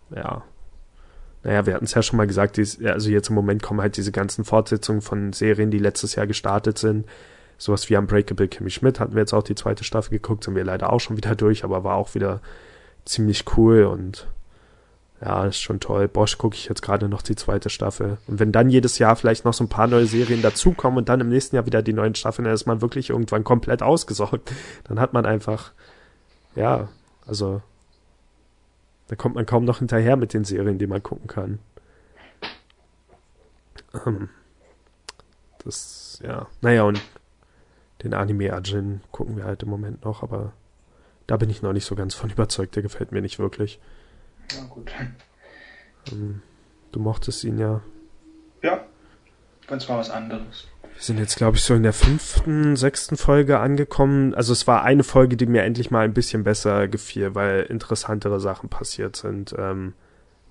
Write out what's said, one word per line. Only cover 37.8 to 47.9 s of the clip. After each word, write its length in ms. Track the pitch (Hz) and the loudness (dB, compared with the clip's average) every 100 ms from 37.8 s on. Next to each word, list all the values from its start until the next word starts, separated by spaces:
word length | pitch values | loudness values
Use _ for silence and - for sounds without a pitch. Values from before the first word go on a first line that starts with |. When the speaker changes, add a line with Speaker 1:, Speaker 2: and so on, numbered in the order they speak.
| _ _ | _ _
Speaker 1:
den 120 | 113 | -6
Anime 380 | 101 101 104 98 | -4 -2 -2 -2
Ajin 480 | 92 95 101 101 98 - | -4 -6 -6 -4 -8 -12
gucken 240 | - 107 107 | -10 -8 -6
wir 80 | |
halt 180 | 101 98 | -8 -8
im 60 | 107 | -8
Moment 360 | 101 104 113 | -8 -8 -10
noch, 200 | 107 107 | -10 -10
aber 280 | 110 104 104 - _ _ _ _ _ _ - | -8 -8 -10 -14 _ _ _ _ _ _ -4
da 80 | 110 | -2
bin 140 | 110 | 0
ich 120 | 104 | -2
noch 100 | 101 | -2
nicht 120 | 98 | -2
so 100 | - | -4
ganz 200 | 101 98 | -6 -6
von 160 | - 110 | -6 -6
überzeugt, 440 | 104 107 - 95 | -2 -2 -2 -4
der 80 | - | -4
gefällt 300 | 104 - - | -6 -8 -6
mir 100 | 101 | -6
nicht 160 | 98 - | -6 -4
wirklich. 400 | 98 - 104 - - - _ - - _ - 135 | -6 -4 -6 -8 -20 -20 _ -20 -20 _ -14 -14
Speaker 2:
Na 60 | 127 | -14
gut. 240 | 120 117 - 127 - _ _ - - - - _ _ - | -16 -16 -12 -12 -14 _ _ -20 -20 -20 -20 _ _ -16
Speaker 1:
Ähm, 320 | 104 104 101 - _ _ _ _ | -10 -10 -10 -14 _ _ _ _
du 80 | 110 | -6
mochtest 440 | 110 110 - - | -4 -2 -4 -4
ihn 140 | 113 110 | -4 -2
ja. 220 | 110 107 - | -2 -4 -6